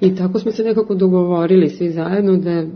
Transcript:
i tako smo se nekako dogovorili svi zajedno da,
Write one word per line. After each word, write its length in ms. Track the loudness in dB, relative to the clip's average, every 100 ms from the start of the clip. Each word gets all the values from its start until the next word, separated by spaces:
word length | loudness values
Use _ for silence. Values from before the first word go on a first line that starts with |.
i 140 | 0 2
tako 240 | -2 -2
smo 120 | -4
se 120 | -4
nekako 320 | -2 -2 -2 0
dogovorili 760 | 2 2 2 0 2 2 2
svi 200 | -2 -4
zajedno 480 | -4 -2 0 2 2
da, 260 | 0 -2 -4